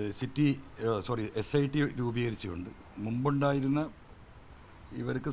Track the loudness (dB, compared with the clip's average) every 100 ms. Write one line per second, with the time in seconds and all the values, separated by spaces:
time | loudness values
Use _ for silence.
0 | -2 -2 -2 4 4 4 -4 -2 2 2
1 | 0 -2 0 -2 2 2 4 4 2 2
2 | 0 0 0 -2 -4 -6 -8 -12 -14 -6
3 | -2 0 2 4 4 4 4 2 0 -6
4 | -18 -20 -20 -20 -20 -20 -20 -18 -12 -6
5 | -2 -2 -2